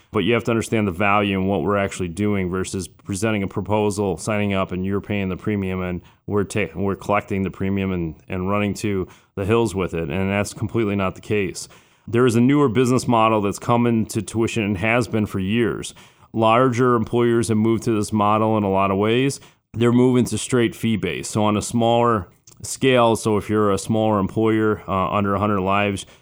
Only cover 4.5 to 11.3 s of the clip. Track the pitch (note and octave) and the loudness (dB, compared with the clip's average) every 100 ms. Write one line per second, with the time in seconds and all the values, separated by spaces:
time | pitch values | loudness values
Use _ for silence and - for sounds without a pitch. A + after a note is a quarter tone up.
4.5 | F#2+ F#2+ F#2 F#2+ G2+ - G#2 F#2+ F2+ A2 | -2 -2 -4 -4 -4 -4 -4 -4 -4 -4
5.5 | G#2 F#2+ F#2 F2+ F2+ - _ - G2+ F#2+ | -2 -2 -4 -4 -8 -10 _ -4 -2 -2
6.5 | A2 G2 E2+ G2 F#2 - G2+ - G2 F#2+ | -2 -4 -4 -4 -4 -2 -2 -2 -4 -4
7.5 | - F#2+ G2 F#2+ F2+ D#2+ D2+ - F#2 F#2 | -4 -4 -2 -2 -4 -6 -8 -10 -6 -4
8.5 | G#2 G#2 F2+ G#2+ G2 F2 - _ - G2 | -2 -2 -2 -4 -4 -6 -12 _ -6 0
9.5 | A#2 A2+ F#2+ E2+ E2 D#2+ F2+ F#2+ G2+ G2 | 2 2 -2 -4 -4 -4 -4 -2 -2 -4
10.5 | - G#2 A#2 G#2 G2+ F#2 F#2 - | -6 -4 -2 0 0 -2 -6 -4